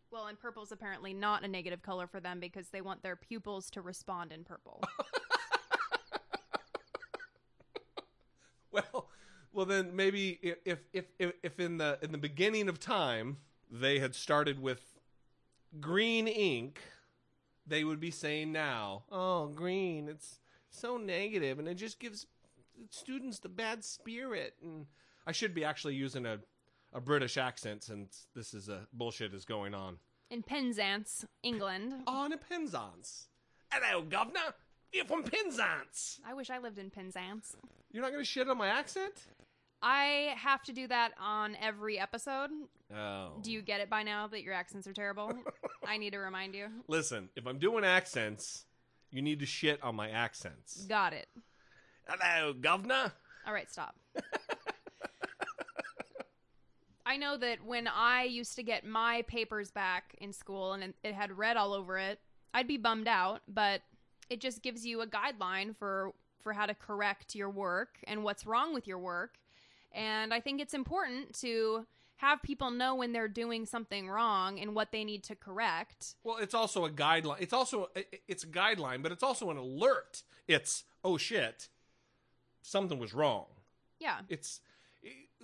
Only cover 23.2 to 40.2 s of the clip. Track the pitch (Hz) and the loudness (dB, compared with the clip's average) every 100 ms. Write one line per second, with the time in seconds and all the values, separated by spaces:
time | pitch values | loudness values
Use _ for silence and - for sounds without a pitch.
23.2 | 262 202 214 185 226 226 214 - - 233 | -6 -8 -10 -4 -4 -4 -6 -10 -8 -8
24.2 | 262 202 - - 165 160 143 _ _ _ | -4 -4 -4 -8 -12 -12 -12 _ _ _
25.2 | - 160 220 170 151 147 151 135 135 131 | -6 0 0 2 0 0 -2 -2 -2 -2
26.2 | 120 107 107 _ _ _ _ 123 123 147 | -4 -4 -8 _ _ _ _ -6 4 4
27.2 | 127 - 127 - 110 104 - 104 98 - | 4 2 0 0 -6 -6 -8 -10 -10 -14
28.2 | - - 113 107 98 98 107 120 117 110 | -16 -12 -10 -10 -8 -8 -8 -4 -4 -2
29.2 | 107 98 - 110 101 101 95 87 - _ | -6 -6 -4 -4 -2 -4 -6 -10 -16 _
30.2 | - 240 - 285 254 214 196 202 214 - | -10 -8 -4 0 0 0 0 0 -4 -8
31.2 | - _ 240 226 196 185 226 269 254 262 | -10 _ -4 -2 -2 -2 -4 -6 -2 0
32.2 | 285 311 - 349 302 151 104 87 - - | 0 -2 -4 -4 -2 -4 -6 -10 -14 -16
33.2 | - _ _ _ - 269 240 185 160 190 | -18 _ _ _ -4 0 2 2 2 0
34.2 | 226 349 320 - _ _ _ 381 302 320 | 0 0 -2 -4 _ _ _ -2 0 0
35.2 | 262 415 403 240 202 156 131 - - - | 0 0 0 2 2 0 -4 -8 -8 -8
36.2 | 247 269 254 254 247 202 196 202 190 185 | -10 -8 -6 -6 -6 -8 -10 -10 -10 -8
37.2 | 180 220 - - - - - 214 262 294 | -8 -10 -12 -16 -18 -20 -12 -4 -2 -2
38.2 | 269 269 254 254 196 233 285 381 392 - | 0 2 4 4 4 4 2 -2 -4 -6
39.2 | - - - _ _ _ 233 277 285 285 | -16 -20 -20 _ _ _ 4 6 6 4